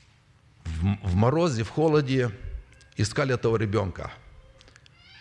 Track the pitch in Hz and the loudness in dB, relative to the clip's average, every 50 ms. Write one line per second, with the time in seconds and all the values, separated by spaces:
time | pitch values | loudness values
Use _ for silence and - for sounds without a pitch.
0 | _ _ _ _ _ _ _ _ _ _ _ - - 82 80 80 85 101 101 - | _ _ _ _ _ _ _ _ _ _ _ -12 -8 -6 -4 0 0 0 0 0
1 | - 95 87 98 107 127 143 165 175 170 123 110 110 - - 147 156 160 151 151 | -2 0 2 4 4 4 4 2 2 0 0 -2 -4 -4 -2 0 2 4 4 2
2 | 147 127 131 131 123 120 107 - - - - - - - - - - - - - | 2 2 0 0 0 -2 -4 -8 -10 -12 -12 -12 -14 -18 -20 -20 -20 -8 -4 -2
3 | 107 - - - 143 131 127 - - 117 113 104 110 101 101 104 98 92 - - | -2 0 0 0 0 0 0 0 2 2 2 2 0 0 0 0 0 -2 -4 -8
4 | - - - - - - - - - - - - - - - - - - - - | -10 -12 -14 -16 -20 -20 -20 -20 -20 -20 -20 -20 -20 -20 -20 -20 -20 -20 -20 -20
5 | - - - - | -20 -20 -20 -6